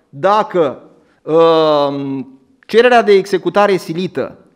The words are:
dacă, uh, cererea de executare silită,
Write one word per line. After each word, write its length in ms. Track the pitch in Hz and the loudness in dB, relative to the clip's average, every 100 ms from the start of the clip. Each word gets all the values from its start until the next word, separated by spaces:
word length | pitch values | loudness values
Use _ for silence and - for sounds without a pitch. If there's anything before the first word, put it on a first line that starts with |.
| _ | _
dacă, 720 | 139 185 214 202 180 143 113 - _ _ _ | -4 0 0 0 -2 -2 -4 -18 _ _ _
uh, 960 | - 160 165 160 156 147 139 139 139 135 - - _ _ - | -2 2 4 2 2 0 -2 -4 -8 -10 -12 -18 _ _ -2
cererea 360 | 220 247 240 | 2 4 2
de 120 | 208 | 4
executare 600 | 196 185 180 180 202 202 185 | 2 2 -4 -2 0 0 0
silită, 600 | - 165 185 139 113 - _ | -4 -8 -8 -6 -8 -10 _